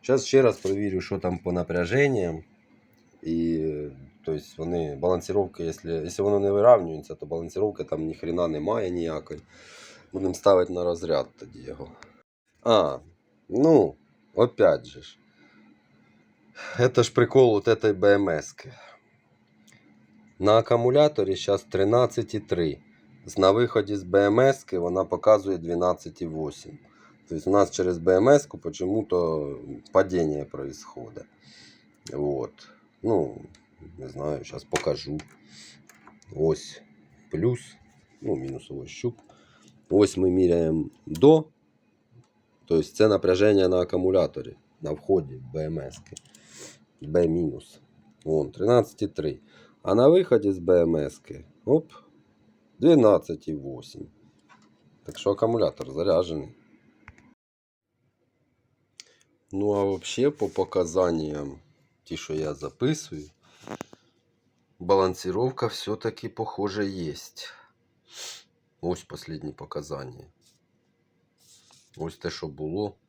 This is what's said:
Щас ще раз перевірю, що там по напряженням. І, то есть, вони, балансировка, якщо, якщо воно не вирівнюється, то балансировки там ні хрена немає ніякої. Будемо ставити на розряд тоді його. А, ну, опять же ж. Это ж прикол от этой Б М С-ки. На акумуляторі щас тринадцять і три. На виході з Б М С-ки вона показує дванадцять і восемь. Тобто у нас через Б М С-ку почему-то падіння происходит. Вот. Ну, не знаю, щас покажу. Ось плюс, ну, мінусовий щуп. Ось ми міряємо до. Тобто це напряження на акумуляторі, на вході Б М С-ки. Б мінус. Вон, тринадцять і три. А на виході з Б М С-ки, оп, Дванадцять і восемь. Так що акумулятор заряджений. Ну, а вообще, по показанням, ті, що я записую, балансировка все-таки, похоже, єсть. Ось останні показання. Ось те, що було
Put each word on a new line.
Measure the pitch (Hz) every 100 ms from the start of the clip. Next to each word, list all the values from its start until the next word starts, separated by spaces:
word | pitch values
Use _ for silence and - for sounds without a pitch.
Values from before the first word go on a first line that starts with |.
Щас | - 131 -
ще | 135
раз | 127 101
перевірю, | 95 98 104 92
що | - 95
там | 90 90
по | 90
напряженням. | 90 82 87 87 123 143 120 87 78 - _ _ _ _ _ _ _
І, | 80 82 82 80 78 73 73 67 67 _ -
то |
есть, | 76 - -
вони, | 82 87 78 69
балансировка, | 87 90 85 98 92 -
якщо, | 82 78 85
якщо | 82 82 85
воно | 101 101
не | 101
вирівнюється, | 101 113 117 85 78 71 78
то | 76
балансировки | 82 82 92 104 101
там | 78 78 80
ні |
хрена | 78 82 85 87
немає | 76 80 113 95
ніякої. | 90 82 78 73 76 _ - - - - - _
Будемо | 95 95
ставити | 92 101 92 90
на | 87
розряд | 87 85 85 73 - _
тоді | - -
його. | 65 73 - - - _ _ _ _ _
А, | 120 110 78 65 - _ _ _ -
ну, | 101 156 143 85 - _ _ _ -
опять | 120 - 95 69 -
же | -
ж. | - _ _ _ _ _ _ _ _ _ _ _ _ _ _ - - -
Это | 120 -
ж | 117
прикол | - 120 135 123 104
от | 113
этой | 110 110
Б | 98 101 101
М | 98
С-ки. | 78 - - 131 - - - _ _ _ _ _ _ _ _ _ _ _ _ _ _
На | 98 110
акумуляторі | 113 120 123 139 151 147 95 92
щас | - 98
тринадцять | - 92 98 120 123 120 107
і | 107
три. | - 87 82 - _ _ _ - 90 -
На | 95
виході | 104 123 113 101 101
з |
Б | 90 98 101
М | 110
С-ки | 135 139 - 92
вона | 87 92 90
показує | 90 107 107 98 90
дванадцять | 82 85 90 85 82 -
і | 85
восемь. | 78 76 - 78 76 _ _ - _ _
Тобто | 80 92
у |
нас | 101 95
через | - 90 85
Б | 85 92
М | 117
С-ку | 143 143 -
почему-то | 85 80 92 107 104 90 85 78 73 65 65 71 -
падіння | 95 95 90 80 73 71
происходит. | 71 67 - - 64 58 58 - _ _ - - _ _ _ -
Вот. | 69 73 67 58 _ - _ _ _
Ну, | 110 101 69 - - _ _ _ - 87
не | 65
знаю, | 65 73 73
щас | - -
покажу. | - - - 73 - 76 - _ _ - - - _ _ - _ - -
Ось | 80 76 - - _ _ _ _ _
плюс, | 80 113 123 - - _ _ _ _
ну, | - 73
мінусовий | 67 65 - 69 64
щуп. | - 120 - _ _ _ _ _ _ _
Ось | 92 101 -
ми | 92
міряємо | 92 90 85 80 80 73 _ -
до. | 80 143 156 156 _ _ _ _ _ _ 117 _ _ _ _ _
Тобто | 82
це | 76 - 107
напряження | 98 90 92 104 101 92
на | 90
акумуляторі, | 90 92 92 95 78 - - - _ _
на | 76
вході | 76 - 95 69 64 64
Б | 78 78
М | 80
С-ки. | 67 - - - _ - _ - - - _ _
Б | 73 85 85
мінус. | 82 80 - - - _ _ _ _
Вон, | 78 78 71
тринадцять | - 101 123 104 -
і | 104
три. | - 76 - _ _ _ _
А | - 104
на | 135
виході | 180 180 117 101
з | 95
Б | 85 90
М | 85 80
С-ки, | 71 - - 69 - _ -
оп, | 151 160 - _ _ _ _ _ _ _ _
Дванадцять | 151 156 110 90 - 80 -
і |
восемь. | 76 69 65 - - - _ _ _ _ _ _ _ _ _
Так | - -
що | 101
акумулятор | 98 113 117 82 - 67
заряджений. | 71 92 82 90 78 - - _ _ _ _ - _ _ _ _ _ _ _ _ _ _ _ _ _ _ _ _ _ _ _ - _ _ _ _
Ну, | 95 104
а | 101
вообще, | 98 95 - - 139
по | 147 98
показанням, | - 92 95 85 90 90 82 76 73 71 69 _ _ _ _
ті, | _ 80
що | -
я | 78 78
записую, | 69 71 _ 127 156 - 76 76 _ _ _ - - - - _ _ _ _ _ _ _ _
балансировка | 87 98 92 92 92 92 127 127 117
все-таки, | - - 107 113 - 113
похоже, | - 110 - 101 101 98
єсть. | 95 80 - - - - - _ _ _ _ _ - - - _ _ _ _
Ось | 87 87 -
останні | - - - 76
показання. | 71 76 - 73 71 65 62 - _ _ _ _ _ _ _ _ _ _ _ _ _ _ _ _ -
Ось | 80 -
те, | 85
що | - 78
було | 69 76 90 104 -